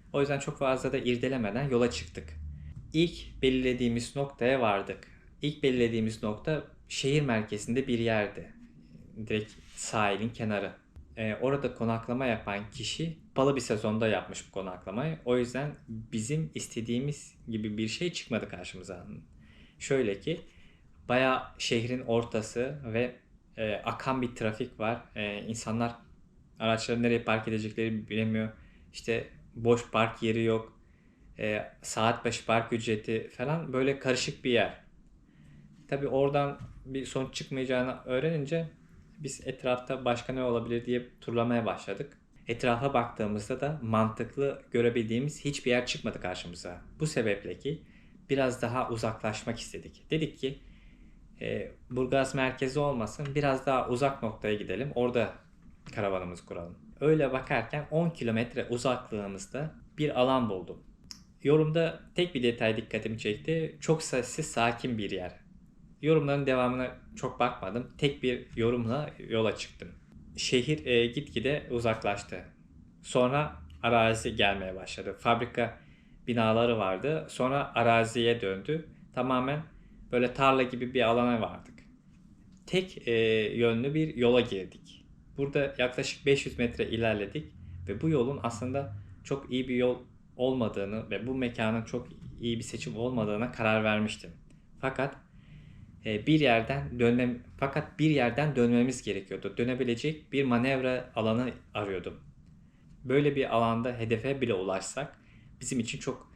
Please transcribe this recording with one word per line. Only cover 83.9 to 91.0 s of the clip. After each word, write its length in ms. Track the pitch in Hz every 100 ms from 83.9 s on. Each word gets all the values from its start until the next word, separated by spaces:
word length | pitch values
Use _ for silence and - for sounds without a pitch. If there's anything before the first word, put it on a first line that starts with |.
bir 220 | 156 156 120
yola 260 | 120 123
girdik. 640 | 113 98 90 - - - - - - -
Burada 380 | 139 147 139 -
yaklaşık 480 | 127 135 135 - 139
beş 200 | 139 131
yüz 140 | 123
metre 300 | 120 - 107
ilerledik 640 | 110 113 104 101 156 - - - - -
ve 140 | 104
bu 80 | 160
yolun 300 | 147 120 -
aslında 520 | 120 - 127 135 156 - - -
çok 280 | - 139 -
iyi 160 | 127 127
bir 80 | 123
yol 220 | 123 123 - - - -
olmadığını 760 | 127 131 110 101 98 110